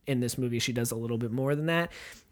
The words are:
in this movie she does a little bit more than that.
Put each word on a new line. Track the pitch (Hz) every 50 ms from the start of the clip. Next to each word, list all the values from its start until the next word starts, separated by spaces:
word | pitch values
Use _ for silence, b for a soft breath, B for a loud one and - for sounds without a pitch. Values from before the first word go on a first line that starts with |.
| _
in | - 135 123
this | 123 120 -
movie | 135 127 120 120 117
she | - - 117
does | 120 120 117
a | 117
little | 113 117 117 117
bit | 113 120 113
more | 113 131 131 139 147
than | 147 156
that. | 165 165 170 170 - B B B B B B B B